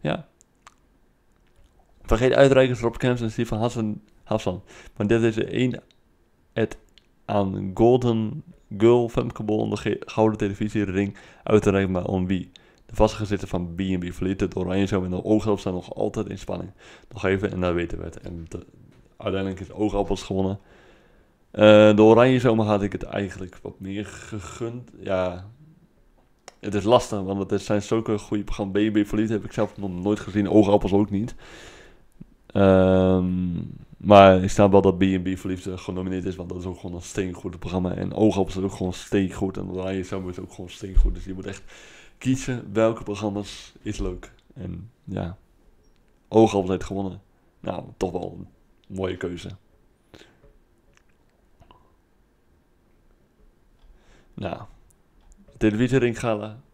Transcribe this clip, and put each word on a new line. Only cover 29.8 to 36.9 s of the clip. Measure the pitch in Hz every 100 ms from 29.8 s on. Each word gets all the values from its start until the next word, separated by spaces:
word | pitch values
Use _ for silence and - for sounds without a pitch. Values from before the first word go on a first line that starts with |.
| 98
nooit | 90 95 104
gezien, | - 98 98
Oogappels | 98 101 104 95
ook | 98 104
niet. | 98 117 - - - - - - - _ _ - _ _
Ehm, | 104 98 95 92 92 92 92 90 90 90 85 85 - - -
maar | - 101 98 92
ik | 95
snap | - 101
wel | 98
dat | 95 87
B |
en | 95 95
B | 90 92
Verliefd, | 98 92 95
eh, | 92
genomineerd | - 90 92 92
is, | 92 87
want | 87
dat | 90
is |
ook | 90 90
gewoon | 92